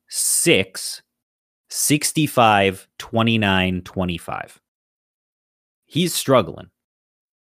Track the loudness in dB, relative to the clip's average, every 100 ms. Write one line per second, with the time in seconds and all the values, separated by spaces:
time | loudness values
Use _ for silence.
0 | -14 -6 -4 -2 2 2 0 -6 -12 -14
1 | _ _ _ _ _ _ -14 -6 -2 0
2 | 0 -2 0 4 4 6 2 0 -12 -20
3 | -6 0 0 2 2 2 0 -2 -6 -6
4 | -6 -6 -8 -12 -12 -20 _ _ _ _
5 | _ _ _ _ _ _ _ _ _ -2
6 | -2 -2 2 2 2 -8 -20 _ _ _
7 | _ _ _ _